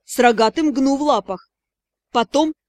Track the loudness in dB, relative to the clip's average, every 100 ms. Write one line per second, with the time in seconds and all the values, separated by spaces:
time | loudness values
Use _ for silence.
0 | _ 0 2 4 0 0 -2 0 0 0
1 | 0 -2 -2 -12 -12 _ _ _ _ _
2 | _ -4 -2 0 -2 -4